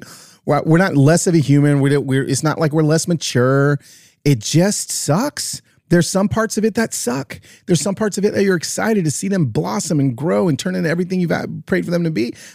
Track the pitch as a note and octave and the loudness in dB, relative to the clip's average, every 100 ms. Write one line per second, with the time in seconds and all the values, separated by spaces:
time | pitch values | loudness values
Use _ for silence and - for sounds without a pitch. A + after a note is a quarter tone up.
0 | - - - _ - D3 E3 E3 F#3+ C#3+ | -2 -18 -20 _ -2 0 4 4 4 4
1 | C#3 E3+ - E3 B2+ C#3+ D3 C#3+ C#3 C#3+ | 4 4 2 2 4 4 4 2 2 0
2 | C3+ C3 C3+ C3 D#3 - D#3+ D#3 D#3 D#3 | 0 -2 -2 -2 -2 0 0 0 2 2
3 | - E3+ - B2 B2 C#3 C#3+ C#3+ - - | 0 -4 -2 0 2 4 2 0 -4 -20
4 | _ _ - C3 - D3+ F#3+ G3+ - - | _ _ 0 0 2 2 2 0 -6 -6
5 | - D#3 C#4+ - - - _ _ - F3 | -2 0 -2 -4 -10 -10 _ _ 0 2
6 | - F#3+ G3 - A3 - A3 F#3 E3+ - | 2 0 0 0 -2 0 -2 0 -4 -4
7 | - B3+ - - - - - F3 G#3 G3 | -6 -6 -6 -14 -20 -12 -2 0 0 -2
8 | A3 F#3+ G3+ G#3+ G3 F3+ - - G3+ A3 | -4 0 -2 0 0 0 -2 -4 0 0
9 | D#3 - G3 G3 C#3 G#2+ F3 G#3+ - D#3 | 0 -2 -2 -2 0 -2 -4 -4 -2 0
10 | C3+ A#2 D#3 G3+ G3 C3+ F#3 F#3 E3+ F3 | 0 -2 -2 0 0 0 -2 -2 -2 -2
11 | F3+ F#3 E3+ - - D#3+ - F#3 E3+ E3+ | -2 -2 -2 -2 -6 -10 -4 -4 -2 -2
12 | E3+ D#3 A#3+ - - | -2 -2 -4 -6 -18